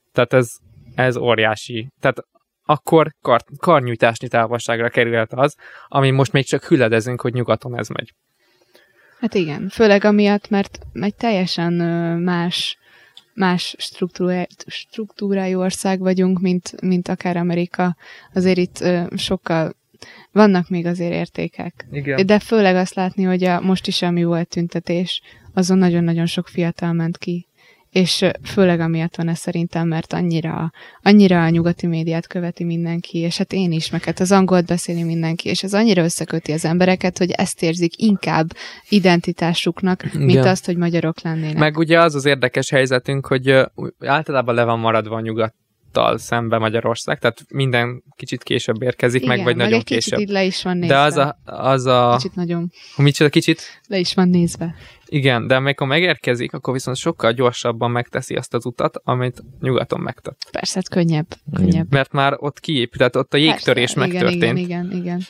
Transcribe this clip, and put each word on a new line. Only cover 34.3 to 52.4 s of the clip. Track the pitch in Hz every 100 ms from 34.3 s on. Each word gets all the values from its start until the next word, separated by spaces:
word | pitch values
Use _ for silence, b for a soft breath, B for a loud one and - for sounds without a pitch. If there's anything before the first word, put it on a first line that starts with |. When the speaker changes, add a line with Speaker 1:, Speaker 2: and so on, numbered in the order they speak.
Speaker 2:
angolt | 196 185 180 170
beszéli | 175 - 170
mindenki, | 165 165 165 165 -
és | 202
ez | 196
annyira | 202 226 185
összeköti | 165 - 160 165 -
az | 156
embereket, | 160 175 185 185 180 -
hogy | 180
ezt | - 190 -
érzik | 170 175 170 -
inkább | 226 196 - 160 160 - B B B
identitásuknak, | 208 180 175 180 170 165 170 180 - 185 185 -
mint | - 139
Speaker 1:
Igen. | 131 131
Speaker 2:
azt, | 185 -
hogy | 175
magyarok | 170 170 160 160
lennének. | 165 160 156 156
Speaker 1:
Meg | 151 156
ugye | 160 165
az | 170
az | 143
érdekes | 139 135 127 - 131
helyzetünk, | 139 131 127 - 139 -
hogy, | 131 131
ö, | 135 127
ú-, | - 120 - 123
általában | 143 160 135 120
le | 120
van | 117 117
maradva | 113 110 107 113
a |
nyugattal | 113 110 110 - _ _ _ - 113 113
szembe | - 120 113 113
Magyarország, | 110 113 117 117 - 147
tehát | 120 - -
minden | 135 135 120 120 123 _ -
kicsit | 131 127
később | - 123 - 110
érkezik, | 127 - 123 123
Speaker 2:
Igen, | 127 123
Speaker 1:
meg |
vagy | 120 117
Speaker 2:
meg |
Speaker 1:
nagyon | 117 113
Speaker 2:
egy |
kicsit | - -
Speaker 1:
később. | - -
Speaker 2:
így | 202
le | 196
is | 190 185
van | - 180
Speaker 1:
De | 170 139
az | 147
Speaker 2:
nézve. | 143 139 -
Speaker 1:
a... | - - 131
Az | 135 127
a | 123 120 120
Speaker 2:
Kicsit | 185
nagyon. | 185